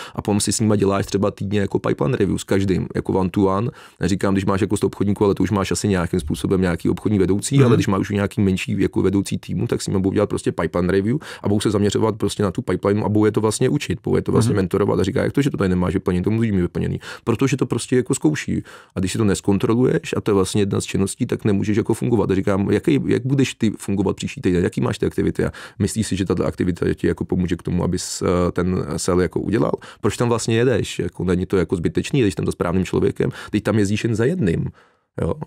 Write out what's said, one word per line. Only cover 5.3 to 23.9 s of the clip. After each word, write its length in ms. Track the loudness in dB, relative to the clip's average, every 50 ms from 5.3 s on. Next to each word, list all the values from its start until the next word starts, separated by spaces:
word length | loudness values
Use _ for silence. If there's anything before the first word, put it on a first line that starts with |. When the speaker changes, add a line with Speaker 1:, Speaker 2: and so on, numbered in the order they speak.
| 4
Speaker 1:
to 80 | 2 2
už 80 | 2
máš 200 | 2 0 0 0 -2
asi 160 | 0 0 0
nějakým 320 | 2 0 0 0 -2 -2
způsobem 400 | -2 -2 -4 -4 0 0 2 2
nějaký 280 | 2 2 0 0 0 -2
obchodní 300 | -2 0 0 0 2 2
vedoucí, 380 | 4 2 2 0 0 0 2
Speaker 2:
Mhm. 100 | 4 6
Speaker 1:
ale 100 | 6 6
když 100 | 4 4
máš 140 | 2 0 0
už 100 | 0 0
nějaký 300 | 0 0 0 0 0 2
menší 360 | 2 2 2 0 -2 -4 -2 0
jako 220 | 0 0 0 0 0
vedoucí 360 | 2 2 0 0 -2 -4 -6
týmu, 280 | -6 -6 -4 -4 -2
tak 160 | -2 -2 -4 -2
s 40 |
nimi 140 | -2 -2 0
budou 140 | 0 0 2
dělat 140 | 2 0 0
prostě 240 | -2 -2 -2 -2 -2
pipeline 400 | -2 -2 -2 0 0 0 2 2
review 260 | 2 2 0 -2 -4 -4 -8 -12 -6 -2
a 60 | 0
budou 120 | 0 2
se 100 | 2 2
zaměřovat 460 | 2 2 2 2 2 2 0 0 0
prostě 260 | 0 -2 -4 -2 0 -2
na 80 | -2
tu 120 | -2 -4 -4
pipeline 400 | -2 -2 0 2 2 2 2 2
a 40 | 2
budou 160 | 2 4 4
je 80 | 4 2
to 80 | 2
vlastně 280 | 0 0 0 0 0 0
učit, 300 | 0 0 -2 -4 -6 -6 -2
budou 120 | -2 -2
je 60 | 0 0
to 100 | 2 2
vlastně 200 | 2 2 4 2
Speaker 2:
Mhm. 40 |
Speaker 1:
mentorovat 440 | 0 0 0 0 0 2 2 2 2
a 20 | 0
říká, 200 | 0 0 0 -2
„Jak 100 | 0 0
to, 100 | 0 0
že 80 | 0
to 60 | 0
tady 120 | 0 0 0
nemáš 260 | 2 2 0 0 0
vyplněný, 300 | -2 -2 0 -2 0 0
to 60 | 0
musíš 220 | 0 0 0 0 0
mít 80 | 0
vyplněný,“ 400 | 0 0 -2 -4 -4 -4 -4 -6 -8 -12 -16 -6 -4
protože 260 | -2 0 0 0 0 0 0
to 60 | -2
prostě 300 | -2 -2 -4 -2 0 0
jako 180 | 0 0 0 -2
zkouší. 480 | 0 0 0 0 0 -2 -4 -4 -4 -6 -8 -14 -20 -20 _ _
A 60 | -4
když 120 | -4 -2 -2
si 60 | 0
to 60 | 2
neskontroluješ, 880 | 2 0 0 2 0 2 2 2 2 2 2 2 2 2 0 -2 -4 -4
a 40 | -2
to 100 | 0 2
je 40 | 2
vlastně 280 | 2 2 2 0 0 0
jedna 180 | 0 0 -2
z 40 | -2
činností, 420 | -2 -2 -2 -2 -2 -2 -4 -4
tak 180 | -4 -2 -2 0
nemůžeš 320 | 0 0 2 0 0 0
jako 180 | 0 0 0 0
fungovat. 360 | -2 0 0 2 2 2 2
A 40 | 0
říkám, 360 | 0 2 2 0 2 2 2
„Jaký, 300 | 0 2 2 2 2 2 2
jak 200 | 0 0 0 0
budeš 280 | 0 0 2 2 0 0
ty 180 | 0 0 -2 -2 -2
fungovat 380 | -4 -4